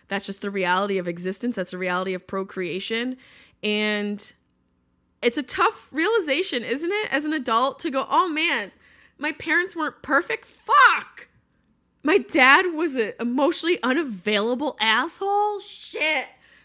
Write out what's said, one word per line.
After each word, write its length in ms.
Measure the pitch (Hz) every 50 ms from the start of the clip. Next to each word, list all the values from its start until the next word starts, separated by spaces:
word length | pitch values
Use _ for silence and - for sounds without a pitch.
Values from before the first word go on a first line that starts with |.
| _
That's 180 | - 196 - -
just 160 | - 196 -
the 100 | - 202
reality 460 | 196 196 180 175 180 185 202 202 196
of 120 | 185 175 175
existence. 480 | 170 175 180 185 196 - 240 247 233
That's 140 | 196 180 -
the 60 | 180
reality 360 | 180 185 180 180 180 185 190 185
of 120 | 180 -
procreation. 920 | - 196 190 190 196 - 190 180 165 160 190 196 - 226 226 240 254 254 254 - - - - - _ _ _ -
And 680 | 214 208 214 214 214 214 208 208 208 208 202 - - - _ _ _ _ _ _ _ _ _ _ _ _ _ _ _ _ -
it's 160 | - 240 233
a 60 | 302 262
tough 460 | - - 359 339 440 - - - _
realization, 720 | - 294 330 415 466 440 330 294 269 311 381 - - 240 214
isn't 280 | 165 247 285 330 339
it, 200 | 403 427 427 -
as 140 | - 302 294
an 80 | 302 320
adult 460 | 302 247 247 226 233 254 277 262 -
to 100 | - 320
go, 160 | 254 269 -
"Oh 220 | - 254 320 370 349
man, 420 | 294 311 320 339 285 226 202 180 _ _ _ _ _ _ _ _ _
my 140 | - 277 311
parents 440 | 302 - - 320 311 349 359 349 -
weren't 280 | 339 302 285 - _ -
perfect. 420 | 262 294 277 349 - - - -
Fuck! 840 | - - _ - - 453 - 508 427 330 - - - - - - _ _ _ _ _ _ _ _ _ _ _ _ _ _ _ -
My 160 | 285 349 330
dad 480 | 254 - - 277 254 262 277 349 381 359 320
was 180 | 302 339 311 262
an 180 | 254 220 190 - -
emotionally 600 | 233 240 247 277 277 339 320 - 320 330 359 -
unavailable 960 | - 254 254 339 320 262 208 180 - 208 214 202 214 233 254 233 294 269 - -
asshole. 800 | 214 220 214 233 277 330 - - 392 392 403 403 415 415 415 392
Shit! 680 | - - - - - - - 427 302 311 311 262 - - - _ _ _ _ _ _